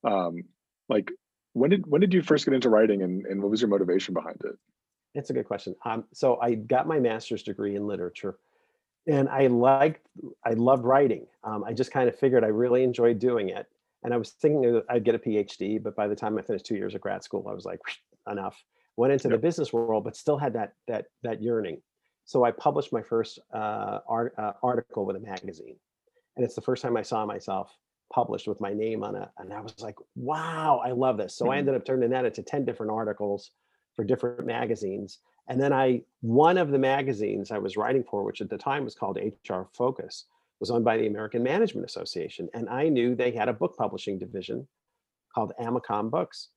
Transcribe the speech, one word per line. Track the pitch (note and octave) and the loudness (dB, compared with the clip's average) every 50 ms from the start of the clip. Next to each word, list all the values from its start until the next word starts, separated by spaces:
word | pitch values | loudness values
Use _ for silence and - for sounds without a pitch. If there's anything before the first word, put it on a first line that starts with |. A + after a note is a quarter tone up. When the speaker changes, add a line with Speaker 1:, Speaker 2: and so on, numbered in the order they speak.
Speaker 1:
Um, | - B2 G2+ F#2+ F2+ E2+ E2+ E2+ F2+ _ _ _ _ _ _ _ _ - | 2 2 2 2 2 0 -2 -6 -12 _ _ _ _ _ _ _ _ 0
like, | - G#2+ - - F4 - _ _ _ _ _ _ | 0 0 0 -2 -12 -14 _ _ _ _ _ _
when | _ A#2 B2+ D#3 | _ 2 4 4
did, | G3 G3 F3 | 4 4 4
when | D#3 C#3+ D#3 | 2 4 4
did | G3+ F#3+ F#3 | 6 6 6
you | F#3 | 2
first | D#3 - D#3 C#3+ - | 6 6 4 4 4
get | - C3+ | 2 2
into | C3 A#2+ B2 | 4 4 6
writing, | A2 G#2+ A2+ A2 G#2 G2 | 8 8 8 6 4 2
and, | F#2+ F2+ F#2 F#2+ G2 | 2 0 -2 -4 -4
and | - G2 G2 | -4 -4 -2
what | G2 G2+ | 0 0
was | G#2+ A2 | 2 2
your | A#2+ G#2+ | 4 4
motivation | G2+ G2 F#2+ F2 F2 F#2+ F#2 - F#2 | 4 2 4 2 2 0 0 0 -4
behind | D#2+ D#2 E2 - - - | -4 -4 -6 -10 -10 -10
it? | - - _ _ _ _ _ _ _ _ _ _ _ _ | -10 -10 _ _ _ _ _ _ _ _ _ _ _ _
Speaker 2:
That's | D3 C3+ - | -10 -6 -4
a | C3+ | -4
good | B2 G#2+ | -4 -2
question. | - G#2 G2 - F#2+ F2+ _ - | -4 -6 -6 -6 -10 -12 _ -6
Um, | A#2 A2 A2+ A2 _ | -6 -6 -6 -8 _
so | _ - - C3 A#2+ - | _ 0 2 2 4 4
I | A#2+ A#2+ A#2 | 2 0 0
got | A2 G#2+ A#2 C3 B2+ C#3 D#3 | -2 0 0 0 2 2 2
my | D#3+ D3 | 0 2
master's | B2 A#2 A2 A2 - - A2+ G2 | 2 2 0 -2 -4 -6 -8 -6
degree | - G#2+ G2 - G#2 G2+ G2+ | -6 -8 -6 -4 -4 -2 -2
in | G2+ G#2 | -2 -4
literature, | G#2 G2+ F2 F2+ F2 - - - G2 F#2+ _ _ _ _ _ _ _ _ _ _ _ _ _ _ | -4 -4 -4 -6 -8 -8 -8 -8 -8 -8 _ _ _ _ _ _ _ _ _ _ _ _ _ _
and | E3 D3+ C#3 C3+ C3+ | 0 2 2 2 2
I | C3+ C3+ C#3 B2+ | 2 4 4 4
liked, | B2 A#2 B2 C3 C3+ C3+ C#3+ D#3+ D#3+ - _ _ _ - - - - _ - | 6 6 6 6 6 6 4 2 2 -2 _ _ _ -16 -16 -16 -18 _ -2
I | A2+ A2+ | -2 0
loved | A2+ A#2 B2+ C#3 B2+ A#2 | 2 4 4 4 4 4
writing. | B2 C3 C#3+ C#3+ B2 G#2+ D#2 A#1 _ _ _ - | 4 6 6 6 4 2 -2 -6 _ _ _ -10
Um, | A2 G#2+ G#2 G2 | -8 -6 -6 -6
I | G#2+ | -6
just | A#2 A2+ C3 - | -2 -2 -2 -2
kind | - C#3 B2+ A#2+ | 2 2 2 2
of | - - | 2 2
figured | C#3+ C3 B2+ B2 A2 | 2 4 6 6 4
I | A2 | 4
really | G#2+ A2 A#2+ B2 A#2+ B2+ | 2 2 4 4 4 4
enjoyed | C3 B2+ A#2+ - A#2 A#2 A#2+ G2+ | 4 2 2 4 4 4 4 4
doing | A#2 B2+ A#2+ A2+ G2+ F#2 | 2 2 2 2 -2 -2
it. | F#2 G2+ - _ _ _ _ _ _ _ | -6 -8 -12 _ _ _ _ _ _ _
And | - A#2+ | -6 -2
I | A#2+ A#2+ | -2 -2
was | A2 - | -2 -4
thinking | - _ - D3+ D3+ D3 B2+ A#2+ | -6 _ 2 2 4 4 4 4
that | A#2+ A2+ - - | 4 2 0 0
I'd | B2 A#2+ G#2 | -2 2 2
get | A#2 A2 | 2 2
a | A2+ | 2
P | - A#2+ G#2+ G#2+ | 0 0 0 0
H | G2+ - - | 0 -2 -6
D, | _ G2 G2+ G#2+ G#2+ | _ -4 -2 -2 -4
but | A2 G#2+ G2 | -4 -6 -4
by | - G#2 G2+ | -2 -2 -2
the | G#2 | -2
time | - - G#2+ G#2+ | -4 -4 -4 -4
I | G2+ | -4
finished | F#2+ - G#2+ F#2+ - | -2 -4 -6 -6 -4
two | - A2+ | -6 -4
years | G2 G2 G2 G2+ | -4 -4 -6 -8
of | F#2+ | -8
grad | - G2+ G2 G2 - | -8 -6 -8 -8 -8
school, | - - G2 F2+ G2+ | -8 -8 -8 -6 -8
I | G2+ | -12
was | F#2+ F#2 | -10 -10
like, | F#2+ F#2 - - - - - _ _ _ _ _ G#2+ | -12 -12 -10 -12 -14 -14 -14 _ _ _ _ _ -10
"Enough." | G#2 G2+ F#2+ F#2+ - - _ _ _ _ _ _ _ | -8 -8 -8 -8 -10 -12 _ _ _ _ _ _ _
Went | - A#2+ C3+ C#3 | 0 2 4 4
into | C3+ - C3 | 2 2 2
the | A#2 | 2
Speaker 1:
Yep. | A2+ | 2
Speaker 2:
business | B2 E3+ E3 - D3 - | 2 0 0 -2 -4 -2
world, | - A#2 A#2 A#2 A2 G#2+ G2+ | -2 -2 0 2 0 0 -2
but | A2+ - | -4 -12
still | - - - D3 | -4 0 0 0
had | C#3 D3 C3 | 0 0 -2
that, | A2 A2+ G#2 G2 _ _ _ - | -2 -4 -6 -6 _ _ _ -6
that, | A#2 G#2 - _ _ _ | -6 -6 -6 _ _ _
that | - A#2+ A2 G#2 | -6 -6 -6 -4
yearning. | G#2+ A#2+ A#2 A2+ G#2 F2 D#2 - _ _ _ _ _ _ _ _ _ | -2 -2 -2 -2 -2 -4 -8 -10 _ _ _ _ _ _ _ _ _
So | - - C3 B2 | -2 2 2 2
I | A#2 | 2
published | A2+ - - - - D3 C#3 - | 2 0 -2 0 0 0 -4 -2
my | - A2+ | -6 -6
first, | G#2+ - A#2 A2+ A2 - - - _ _ | -4 -2 -2 -2 -2 -2 -8 -20 _ _
uh, | - A2+ G#2+ G#2 G#2+ G#2 G#2 G2+ G2+ G#2 - | -8 -6 -4 -4 -4 -4 -6 -6 -6 -8 -4
art-, | - A2+ A2+ A#2 A#2+ - - | -4 -2 -2 -2 -4 -4 -6
uh, | G#2+ G#2 G2+ - | -6 -6 -6 -2
article | - B2 B2 A#2 - _ - A2+ G2+ | -2 0 0 0 -4 _ -6 -4 -4
with | G2 F#2+ | -4 -4
a | F#2+ | -8
magazine. | G#2+ G#2+ F#2+ F#2+ - G2 E2+ - - - - _ _ _ _ _ _ _ _ _ _ _ _ | -8 -10 -10 -10 -10 -12 -14 -14 -18 -18 -20 _ _ _ _ _ _ _ _ _ _ _ _
And | - B2 | -4 -4
it's | A2+ - | -2 -2
the | - | -6
first | - - B2+ - | -2 -2 -4 -2
time | - B2 A#2 | -2 -2 -2
I | A2+ | -2
saw | G2+ - A2+ A2 G#2+ | -2 -2 -4 -4 -2
myself | G#2 G2+ G2 - - F#2+ F#2+ - - _ _ _ _ _ _ _ _ | -4 -6 -8 -6 -6 -6 -6 -6 -10 _ _ _ _ _ _ _ _
published | - B2 A#2+ - G#2 G2 - | -2 0 0 0 -4 -6 -4
with | G#2+ G2+ - | -6 -6 -6
my | G#2+ G2 G#2 | -6 -6 -4
name | G#2 A2 A2+ A2+ G#2+ | -2 -2 -2 -2 -4
on | G2+ G#2 G2+ | -6 -6 -8
it. | G2+ - - _ F2 | -8 -10 -12 _ -18
And | F2+ F#2 G#2 | -16 -12 -12
I | G#2+ | -12
was | G#2+ A2+ - - | -12 -14 -16 -14
like, | A#2 G#2+ G#2 - - _ _ | -14 -14 -14 -16 -20 _ _
"Wow, | B2 B2 B2+ D#3 D#3 D#3+ E3 E3 D#3+ D#3 D3+ C#3 - A#2+ | -10 -6 -4 -4 -4 -4 -6 -6 -2 2 2 2 2 2
I | B2 | -2
love | B2 A#2+ C3 C3 A#2+ | 0 2 2 2 2
this." | G2+ G2+ F#2 - | 0 -2 -6 -4
So | - A#2+ | -2 0
I | A#2+ C3+ | 2 2
Speaker 1:
Mm-hmm. | C#3+ | 2
Speaker 2:
ended | C#3+ C3+ C3+ | 2 2 0
up | A#2+ - | 0 0
turning | - C3 C3 A#2+ A#2 | 0 2 2 2 2
that | B2+ C3 B2+ | 2 2 0
into | A2+ - - | 0 -2 -4
ten | F#2+ - - D3 C3 | -8 -4 -4 -2 -2
different | A#2+ A2+ - A2+ G#2+ | -2 -4 -4 -4 -4
articles | G#2+ A2+ A2+ G#2+ G#2 - G#2 G2+ G2+ G2 - - _ _ _ _ _ _ _ _ _ | -2 -2 -2 -2 -4 -2 -2 -4 -4 -4 -6 -16 _ _ _ _ _ _ _ _ _
for | - G#2+ | -4 0
different | G2+ C3 B2+ - B2 A#2+ B2 B2 | 0 0 0 0 -4 -4 -4 -6
magazines. | A#2+ A2+ A#2+ A#2+ A2 A2+ G2+ G#2+ F#2+ F#2+ G2+ G2+ F#2+ - _ _ _ _ _ _ - | -4 -2 -2 0 -2 -2 -2 -2 -6 -4 -6 -8 -10 -14 _ _ _ _ _ _ -4
And | C3 B2+ | 0 0
then | C#3 C#3+ | 2 2
I, | C#3 C3 C3 C3 B2 A#2 - _ _ _ | 4 4 4 4 2 2 -2 _ _ _
one | - A2+ A#2 C3 D#3 E3+ F3+ F#3 | -2 4 6 8 8 8 6 4
of | E3+ C#3+ | 2 2
the | C#3 C3+ | 2 2
magazines | C3 C3 C3+ C#3 C#3 C3+ B2 G2+ G#2+ G#2 G2+ G2+ F#2+ - | 4 2 2 0 0 -2 -2 -2 -2 -2 -2 -4 -6 -4
I | A#2 G#2 | -6 -4
was | G2 G2 F#2+ | -4 -4 -2
writing | G#2 G#2+ A2+ C3 C3+ A#2+ | -2 0 2 0 0 0
for, | - - G2+ | -2 -4 -4
which | G2+ G#2 G2 - | -4 -4 -6 -8
at | G#2+ F#2+ | -8 -8
the | A2 F#2+ | -8 -6
time | - C#3 C3+ C#3+ C3+ | -4 -2 -2 -2 -4
was | A2+ - | -6 -6
called | _ - G2 F#2+ G2 | _ -6 -4 -4 -4
H | F#2+ A2 - _ _ - | -6 -6 -8 _ _ -6
R | G2+ F#2 F#2+ - | -6 -6 -6 -8
Focus, | _ - B2 B2+ C3 - F2 E2+ - - - _ _ _ _ _ _ _ | _ -2 -2 -2 -2 -4 -12 -12 -14 -18 -18 _ _ _ _ _ _ _
was | - A#2 | -4 0
owned | B2 A#2 A2+ | 0 2 4
by | A#2+ A2+ | 4 4
the | A2+ A2+ G#2+ | 4 2 0
American | G#2 G#2 G#2+ G#2 - A#2+ | 0 -4 -6 -4 -2 0
Management | A#2+ B2+ D3+ G3+ A#3 G3+ - G2 F2+ | 0 2 2 2 2 2 0 -6 -8
Association. | - - F2+ E2+ - - F2+ D#2 - - - F2 - - | -8 -10 -10 -10 -8 -6 -6 -6 -6 -8 -10 -10 -10 -8
And | A#2 A2+ G2 | -8 -8 -6
I | A#2 C3 D3+ E3 | -2 0 2 2
knew | D3 B2 A#2+ B2 B2 | 4 4 4 2 2
they | A#2 B2 B2 | 2 0 0
had | A#2 A#2 G#2+ B2 | 0 0 0 0
a | |
book | A#2 - - F3 - | 0 0 -2 -4 -2
publishing | - A2+ G2+ G2 F#2+ - G#2 G2 F#2 | -2 -4 -4 -4 -6 -6 -6 -6 -6
division | G2 - G#2 G2 - - A2+ A#2+ C#3 _ _ _ _ _ _ _ _ _ _ _ _ _ - | -8 -8 -10 -10 -8 -6 -8 -8 -8 _ _ _ _ _ _ _ _ _ _ _ _ _ -4
called | A#2+ A2 F#2+ - - | -4 -4 -4 -6 -8
Amacom | A#2+ A#2 B2 B2 - - G#2 G#2 G#2+ A2+ | -4 -2 -2 -2 -2 -2 -4 -2 -2 -2
Books. | C3 E3+ F3+ - - - - _ _ | -2 -2 -4 -4 -10 -20 -20 _ _